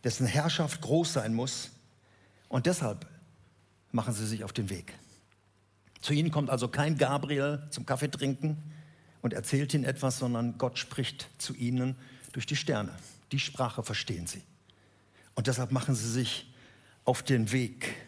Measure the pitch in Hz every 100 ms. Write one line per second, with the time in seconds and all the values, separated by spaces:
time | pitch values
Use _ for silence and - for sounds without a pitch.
0 | 127 - 127 120 160 - 165 - - 156
1 | 165 139 110 113 131 - - - _ _
2 | _ _ _ _ _ 127 143 175 123 104
3 | - - - - - _ _ _ _ 117
4 | 110 104 110 110 101 - 98 92 - -
5 | - - _ _ _ _ _ _ _ -
6 | - 147 160 151 131 131 120 - 147 147
7 | 135 143 135 143 139 147 147 - - 127
8 | 147 - 139 135 156 151 - - - -
9 | - - 123 92 - 139 139 151 131 135
10 | 135 127 127 120 120 113 127 - - -
11 | 120 - - - - - 120 123 127 131
12 | - - - - - 143 - 120 95 -
13 | - - _ 139 - - 123 - - 104
14 | - 87 85 - - - _ _ - _
15 | _ - - - 120 127 120 131 131 120
16 | 113 120 - - - - - - - -
17 | - 123 - 127 107 131 120 - - -